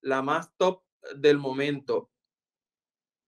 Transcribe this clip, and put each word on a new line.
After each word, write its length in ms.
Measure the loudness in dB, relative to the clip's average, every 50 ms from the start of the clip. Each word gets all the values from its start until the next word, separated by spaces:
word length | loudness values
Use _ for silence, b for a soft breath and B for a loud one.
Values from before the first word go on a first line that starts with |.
la 220 | -6 -4 -2 -2 0
más 280 | -2 -2 -2 -4 -8 _
top 260 | _ 0 0 0 -2 _ _ _ _ -18 -18 -12
del 220 | 2 4 4 4 4
momento, 720 | 2 -4 -4 -4 -4 -4 -4 -6 -4 -4 -4 -4 -4 -8 _ _ _ _ _ _ _ _ _ _ _ _ _ _ _ _ _ _ _ _ _ _ _